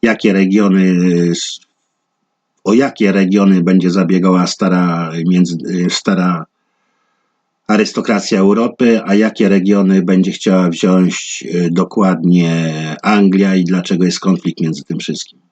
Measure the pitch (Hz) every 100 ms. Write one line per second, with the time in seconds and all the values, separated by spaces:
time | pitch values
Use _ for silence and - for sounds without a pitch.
0 | 117 107 110 98 95 101 101 95 92 90
1 | 90 87 85 85 - - _ _ _ _
2 | _ _ _ _ _ _ - 110 135 -
3 | 101 98 92 101 98 95 87 92 90 90
4 | 85 92 92 92 87 - 98 90 90 85
5 | 82 82 82 90 87 85 - 90 90 -
6 | - 92 90 87 - _ _ _ _ _
7 | _ _ _ _ _ _ _ 107 107 -
8 | 110 104 - 101 95 104 117 - 123 113
9 | 95 101 107 - 101 98 92 101 95 95
10 | 90 92 92 - - 92 90 82 95 92
11 | 90 90 - - - 87 87 85 92 -
12 | 95 87 85 90 85 82 82 78 78 78
13 | 101 104 98 95 98 95 87 92 87 95
14 | 92 - 95 90 87 82 82 78 - 80
15 | - 76 - _ _